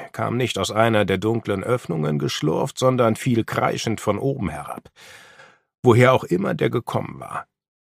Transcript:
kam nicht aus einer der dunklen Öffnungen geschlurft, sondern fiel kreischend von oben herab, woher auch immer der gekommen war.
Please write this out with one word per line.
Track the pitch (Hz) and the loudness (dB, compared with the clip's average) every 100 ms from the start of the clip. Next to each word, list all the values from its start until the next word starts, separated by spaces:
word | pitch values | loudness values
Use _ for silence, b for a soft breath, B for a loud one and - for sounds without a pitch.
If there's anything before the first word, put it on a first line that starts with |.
| - | -10
kam | - 110 117 | -8 -4 -2
nicht | 120 98 | -2 -2
aus | 95 | -2
einer | 107 117 107 | 2 4 4
der | 95 95 | 2 2
dunklen | 107 117 - 95 | 0 -2 -2 -4
Öffnungen | - 123 - 82 107 147 | -2 -2 -2 -4 -2 -2
geschlurft, | 139 - 151 151 135 - | -2 -2 -2 -2 -2 0
sondern | 131 127 113 110 | 0 2 2 0
fiel | 131 113 | 0 0
kreischend | - 123 123 - 117 101 | 0 -2 -2 -2 -4 -2
von | 110 101 | -2 -2
oben | 135 135 87 | -2 -2 -6
herab, | 76 67 62 - B B B B B B B B _ | -6 -10 -14 -16 B B B B B B B B _
woher | 127 113 123 | 4 8 6
auch | 123 | 4
immer | - 180 - | 0 -2 -2
der | 156 120 | -2 -2
gekommen | 120 - - - 65 | -2 -4 -6 -6 -10
war. | - - - _ _ _ | -12 -12 -12 _ _ _